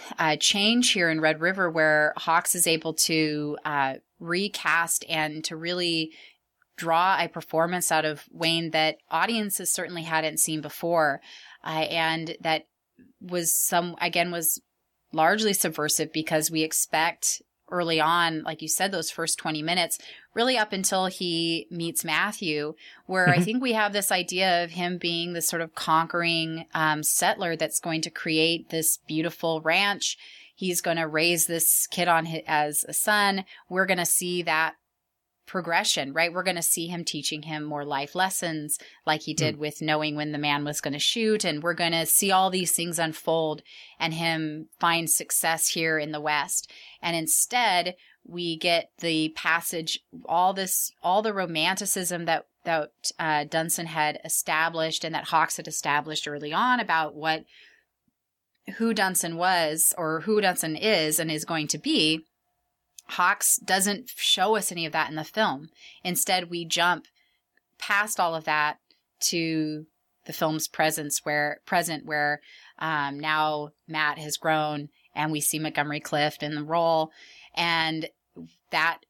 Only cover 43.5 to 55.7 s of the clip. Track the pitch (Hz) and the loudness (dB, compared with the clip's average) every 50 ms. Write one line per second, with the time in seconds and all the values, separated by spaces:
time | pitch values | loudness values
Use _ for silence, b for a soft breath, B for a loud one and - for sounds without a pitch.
43.5 | 151 151 - B B B B B B B 165 165 160 160 165 165 165 160 160 156 | -4 -6 -10 B B B B B B B -4 -4 -2 -2 -2 -2 0 -2 -2 -4
44.5 | 151 156 160 - _ - - 170 165 170 165 160 - - 160 - - - - 165 | -6 -8 -12 -16 _ -2 2 2 2 2 2 0 0 -2 -2 -2 -2 0 0 0
45.5 | 165 160 - - - 175 160 160 160 156 147 151 151 151 147 151 151 147 143 175 | 0 0 0 -2 0 0 0 0 0 0 -2 -2 -4 -4 -2 0 2 0 0 0
46.5 | - - - - B B B B B B B 170 170 165 160 156 - - - - | -2 -4 -6 -8 B B B B B B B -4 -2 -2 0 0 0 0 0 2
47.5 | - 247 240 214 185 175 170 180 180 b b b b b b - 170 175 175 170 | 2 2 4 4 4 2 2 0 -4 b b b b b b -12 -8 -6 -4 -4
48.5 | 165 160 165 175 170 165 - - _ - - 170 165 156 156 156 160 - - 170 | -2 0 2 2 2 2 0 -2 _ -6 -2 0 2 2 0 0 -2 -2 0 0
49.5 | 165 170 170 - - 165 165 160 - - _ _ - - - - 160 170 180 185 | 0 0 0 -2 -6 -6 -4 -6 -6 -8 _ _ -20 -12 -6 0 2 2 4 2
50.5 | 196 190 190 185 - - - - - _ - 170 185 208 214 226 208 196 185 165 | 2 0 -2 -2 -2 -2 -2 -4 -6 _ -2 2 2 2 2 0 0 -2 -2 -2
51.5 | 165 156 156 175 190 190 208 196 - 196 180 170 175 170 170 165 165 156 - _ | 0 0 2 2 0 0 -2 -2 -2 -2 -2 -4 -4 -2 0 0 0 0 -2 _
52.5 | _ _ - 175 165 160 151 - _ _ - - - - 170 160 156 147 147 151 | _ _ -4 -2 0 0 0 -4 _ _ -8 -8 -4 -2 0 0 2 0 0 0
53.5 | - 165 160 165 165 - 165 165 160 160 151 151 151 - - 165 - - - - | -2 -2 0 0 -2 -4 -4 -4 -2 0 0 0 0 -4 -6 -4 -4 -4 -2 0
54.5 | 165 156 160 165 165 165 160 160 160 - - 165 160 151 - - - 160 160 165 | 0 2 2 0 0 -2 -2 -2 -2 -4 -4 -4 -4 -6 -2 0 2 2 2 2
55.5 | - - 156 156 | 0 -6 -8 -8